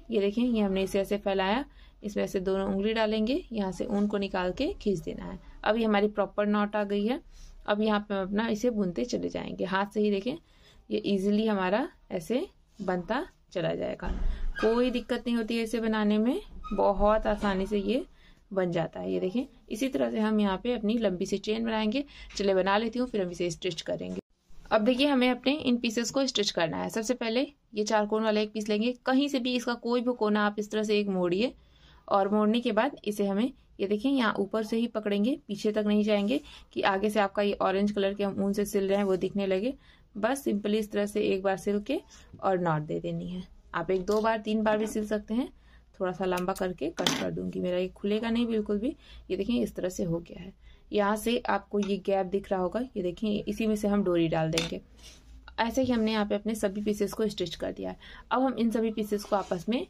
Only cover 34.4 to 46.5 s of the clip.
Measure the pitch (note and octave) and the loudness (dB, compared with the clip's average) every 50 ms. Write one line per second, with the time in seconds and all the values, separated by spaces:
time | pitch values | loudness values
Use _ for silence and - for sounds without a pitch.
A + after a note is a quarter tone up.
34.4 | G3+ G3 - A3 G#3+ G#3+ A3+ A3+ A#3 A#3 - G#3+ G#3+ G#3 G3+ G3+ G#3 B3+ D4+ - | -2 -2 -2 -2 -2 0 0 0 0 -2 -2 -4 -2 0 0 2 2 0 0 -2
35.4 | - - G3+ G3+ - G#3+ G#3 G#3+ G#3 G#3 G#3 G#3+ G#3 G#3+ G#3 G3+ G3+ G3+ C4+ D4+ | -6 -8 -6 -2 -2 0 0 2 2 4 4 4 4 4 2 2 2 2 0 -2
36.4 | - - - - - - - - - - G3 G3 G#3 G#3+ G#3 G#3+ G3 G3 - G#3 | -2 -6 -16 -20 -20 -8 -4 0 2 2 2 2 0 2 2 2 2 2 2 0
37.4 | G#3 G3+ G3 - G3 F#3+ F#3+ G3 G#3 G#3 G#3 G3+ G3 G3 G3+ G3+ G3+ G3 G3 G3+ | 0 0 0 2 0 2 2 2 2 2 2 0 0 0 0 0 -2 -2 0 0
38.4 | G3 G3+ G3 G#3 G3+ G#3 - G3 G3 F#3+ G3 G3+ G3+ F#3+ F#3+ F3 F#3 F#3 - G3 | 0 0 0 0 -2 0 0 0 2 2 2 2 2 2 2 2 0 -2 0 -2
39.4 | G3 F#3+ F#3+ F#3+ G#3+ C4 C4+ - - - - - - _ - G#3 G#3 A#3+ C#4 C#4 | 0 2 0 0 0 -2 -4 -6 -12 -20 -20 -20 -20 _ -4 -2 -2 0 -2 -2
40.4 | - A#3 G#3 G3+ G#3 G#3 G#3 A3 G#3 G#3 G#3 G3+ G3+ G3+ G3+ G#3 G#3 G#3 G3 F#3+ | -2 -2 -2 0 0 0 0 0 -2 -2 -2 -2 -2 -2 -2 -2 0 0 0 0
41.4 | F#3+ G3 F#3+ F#3 - G3+ G3+ G#3 G#3 - C#4+ G4+ - - - - - - - - | 0 0 -2 0 -2 -2 -2 -2 -2 -2 -4 -4 -6 -10 -18 -20 -20 -20 -14 -4
42.4 | - G3 F#3+ F3+ F3 E3 D#3 D3+ D3+ D#3 E3+ E3 E3+ E3+ E3+ E3+ F3+ F3 F3+ F#3 | 0 0 0 2 2 0 0 0 -2 -4 -6 -6 -4 -6 -6 -6 -6 -8 -8 -10
43.4 | F#3 - - - - - - E3+ E3 F3+ F#3+ F#3 F3+ G3+ G#3 A3 G#3+ A3+ A3+ G#3+ | -10 -12 -18 -20 -18 -8 -6 -4 0 0 0 0 2 0 0 2 2 2 0 0
44.4 | G#3+ G#3+ G#3+ A3 G#3+ A3 G#3+ G#3+ A3 G#3+ - A3 G#3+ G#3 A3 G#3 G#3 - A3 A#3+ | 0 0 0 2 2 2 2 2 0 -2 -2 -4 -2 -2 -2 -4 -2 -2 -2 -2
45.4 | D#4 - - - - - - - - _ - - F#3+ F3+ F3 - F#3+ F3+ F3+ F3+ | -2 -4 -8 -16 -20 -20 -20 -20 -20 _ -6 -4 -4 -2 -2 -2 -2 0 0 0
46.4 | F3+ F#3+ | 0 -2